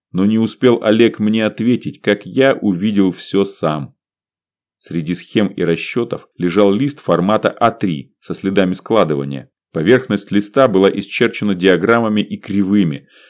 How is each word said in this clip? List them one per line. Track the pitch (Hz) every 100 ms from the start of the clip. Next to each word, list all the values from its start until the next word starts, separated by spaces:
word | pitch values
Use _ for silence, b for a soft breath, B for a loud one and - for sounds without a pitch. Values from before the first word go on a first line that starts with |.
| _
Но | 87 101
не | 110
успел | 113 - 123 117
Олег | 107 110 117 -
мне | 107 110 110
ответить, | 104 113 120 101 -
как | 101 104 92
я | 90 135
увидел | - 107 87 107 101 95
всё | 87 - 98
сам. | 98 - 80 76 65 _ _ _ _ _ _ _ _ _
Среди | - 85 80
схем | 90 - 113 98
и | -
расчётов | 85 82 - 123 117 - - -
лежал | 87 90 101
лист | 101 139 139
формата | - 85 92 107 -
А | - 117
три | - 98 73 - _
со | -
следами | 82 95 98 92
складывания. | 90 - 113 82 71 69 67 - _ _
Поверхность | 80 82 123 123 101 -
листа | 101 101 139 131
была | 95 95
исчерчена | 101 98 - 120 - 104
диаграммами | 90 92 90 95 117 113 107
и | 104 101
кривыми. | - 101 95 104 85 67 b b